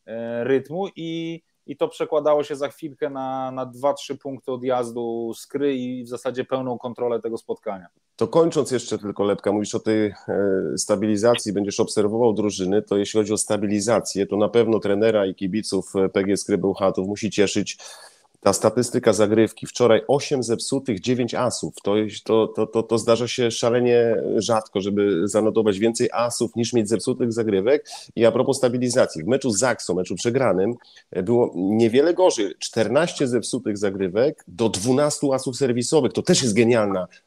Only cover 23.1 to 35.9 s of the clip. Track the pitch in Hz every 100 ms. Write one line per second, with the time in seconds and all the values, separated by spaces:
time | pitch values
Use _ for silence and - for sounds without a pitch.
23.1 | 117 120 - 117 117 120 123 123 120 117
24.1 | 104 69 110 98 113 - 101 98 104 101
25.1 | 85 101 107 110 113 107 95 113 117 123
26.1 | - 120 - 117 - 117 123 104 107 -
27.1 | 127 123 117 110 98 101 147 - - -
28.1 | - 113 117 127 131 127 123 123 123 104
29.1 | - 82 135 135 101 123 113 - 90 90
30.1 | 92 120 123 123 92 101 120 - - _
31.1 | - 95 120 113 85 95 110 117 123 156
32.1 | 175 185 - 101 - - 113 104 131 170
33.1 | - 135 120 110 127 110 101 101 95 95
34.1 | 98 139 - - 87 110 92 110 131 147
35.1 | - 143 131 135 120 135 120 117